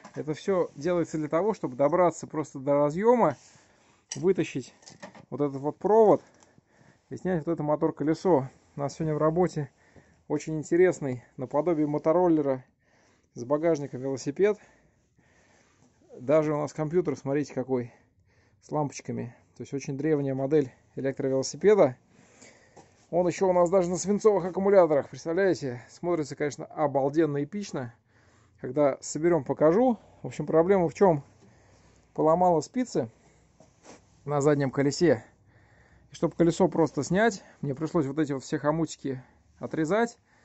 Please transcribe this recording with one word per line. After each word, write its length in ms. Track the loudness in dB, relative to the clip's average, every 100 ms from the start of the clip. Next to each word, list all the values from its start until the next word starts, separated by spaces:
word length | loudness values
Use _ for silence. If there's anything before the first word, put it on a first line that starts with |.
| -16
Это 180 | -12 -8
всё 380 | -6 -2 -2 -2
делается 440 | -4 -2 -2 -2 -4
для 100 | -2
того, 240 | -2 -2
чтобы 240 | -4 -6 0
добраться 500 | 2 4 2 0 -10
просто 320 | -8 -8 -8
до 140 | 0
разъёма, 640 | 2 2 2 2 4 2 0 -14 _ _ _ _ _ -16 -4
вытащить 560 | 0 0 -2 -6 -10 _ -20 -20 -20 -20 -14
вот 140 | -4
этот 180 | -4 -2
вот 160 | -6 -4
провод 460 | 2 6 6 6 2 _ _ _ _ _ _ _ -16
и 60 | -8
снять 280 | -4 -4
вот 80 | -4
это 100 | -4
мотор-колесо. 880 | -2 -2 -2 -2 -4 -2 2 2 0 _ _
У 60 | -8
нас 140 | -8
сегодня 200 | -6 -4
в 40 | 0
работе 520 | 0 2 -2 -2 -8 _ _ -20 _ _ -6
очень 280 | -6 -4 -8
интересный, 680 | -2 4 4 2 -6 -8 _ -14
наподобие 500 | -4 -2 0 0 -2
мотороллера 760 | -2 0 2 4 2 0 -4 -6 _ _ _ _ _ _
с 100 | -12
багажником 560 | -4 0 0 -2 -4 -8
велосипед. 580 | -8 -6 -6 0 0 0 _ _ _ _ _ _ _ _ _ _ _ _ _ _ _ -12
Даже 340 | 0 0 2
у 40 | -2
нас 160 | -4
компьютер, 440 | -6 -2 -2 -2 -4
смотрите, 380 | -4 -4 -4
какой, 380 | -8 -4 -4 -4 _ _ _ _ _ _ _
с 120 | -8
лампочками. 640 | -6 -6 -8 -10 -8 -10 -14 _ -20
То 60 |
есть 100 | -12
очень 240 | -10 -8 -6
древняя 380 | -2 0 -2
модель 380 | -4 0 2 0 -6 _ -8
электровелосипеда. 1000 | -6 -4 -2 -2 -2 0 4 6 4 2 _ _ _ _ -20 _ _ -20 -20 _ -4
Он 180 | 0 0
ещё 200 | 0 2
у 40 |
нас 180 | 4 4
даже 180 | 2 2
на 80 | -2
свинцовых 480 | -2 2 2 2
аккумуляторах, 680 | -2 -2 4 6 6 4 0
представляете? 720 | -10 -6 0 0 0 -4 -10 -14
Смотрится, 460 | -8 -4 -2 -4
конечно, 300 | -4 -6 -6
обалденно 800 | -12 -4 -2 0 0 2 0 0
эпично. 500 | -6 -8 -8 -8 -10 _ _ _ _ _ _ -14
Когда 380 | -6 0 0 0
соберём, 440 | -8 -2 0 0
покажу. 520 | 0 2 4 4 2 0 _ _
В 40 | -14
общем, 180 | -10
проблема 440 | 0 2 4 2 2
в 60 |
чём? 280 | 4 4 4 -2 _ _ _ _ _ _ _ _
Поломала 460 | 0 2 4 4 2
спицы 460 | -2 -6 -4 -4 -6 _ _ _ _ _ _ _ -20 -20 _ _
на 160 | -6 0
заднем 320 | 2 2 0
колесе. 520 | 0 0 2 2 2 -2 _ _ _ _ _ _ _ _
И 60 | -6
чтоб 180 | -4
колесо 320 | 2 2 4 0
просто 380 | 2 0 -2
снять, 400 | -2 2 2 -2 -16 -12
мне 160 | -8 -6
пришлось 300 | -2 -2 -2
вот 120 | -2
эти 140 | -4
вот 100 | -4
все 160 | -6 -4
хомутики 640 | -2 0 -2 -6 -10 -10 -12 _ _ -16
отрезать 580 | -10 -4 0 0 -2 -6 _ _